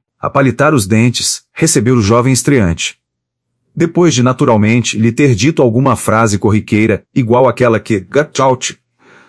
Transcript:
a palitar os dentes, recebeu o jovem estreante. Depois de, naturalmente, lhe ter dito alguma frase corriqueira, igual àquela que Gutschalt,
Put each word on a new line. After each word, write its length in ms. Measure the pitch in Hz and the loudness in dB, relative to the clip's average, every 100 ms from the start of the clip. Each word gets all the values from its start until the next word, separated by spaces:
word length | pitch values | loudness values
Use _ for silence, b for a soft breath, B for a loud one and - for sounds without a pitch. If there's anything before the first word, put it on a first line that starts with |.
| _ _ | _ _
a 120 | - | -4
palitar 440 | 139 131 117 147 | 0 0 2 0
os 120 | 147 98 | 0 0
dentes, 560 | 110 120 - - - _ | 0 0 -2 -6 -8 _
recebeu 440 | - 160 135 113 123 | -4 -2 0 0 0
o 40 | |
jovem 320 | 98 123 127 | 2 2 2
estreante. 680 | 127 - 135 90 82 - - _ _ _ _ _ _ _ | 0 0 0 0 -2 -8 -12 _ _ _ _ _ _ _
Depois 400 | - 165 170 175 | -4 -2 2 0
de, 80 | 123 | 2
naturalmente, 720 | 123 127 139 110 107 120 - 110 | 0 0 0 2 2 0 -2 -2
lhe 140 | 113 | -2
ter 220 | 120 143 | 0 0
dito 260 | 101 139 165 | 2 0 0
alguma 360 | 127 117 131 110 | 0 2 0 -2
frase 420 | - 110 113 101 | -2 0 0 0
corriqueira, 680 | 107 107 - 104 110 101 _ | 0 0 0 0 0 -2 _
igual 320 | 139 113 120 131 | -4 0 2 2
àquela 320 | - 123 110 | 2 0 0
que 220 | - 104 | -2 -6
Gutschalt, 760 | 90 139 151 - 135 127 - - _ _ b b | -2 -4 -2 -2 -2 -2 -6 -12 _ _ b b